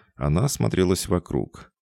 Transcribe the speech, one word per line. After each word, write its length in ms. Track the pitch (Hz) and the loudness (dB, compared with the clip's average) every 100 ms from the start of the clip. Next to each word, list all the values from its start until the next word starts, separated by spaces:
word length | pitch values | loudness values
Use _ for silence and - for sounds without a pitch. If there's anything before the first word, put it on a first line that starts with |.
| _ - | _ -4
Она 320 | 69 78 - | 0 2 0
смотрелась 600 | - - - 90 92 - | 0 0 2 2 0 0
вокруг. 640 | 90 - 65 - - - _ | -2 -2 -4 -4 -10 -20 _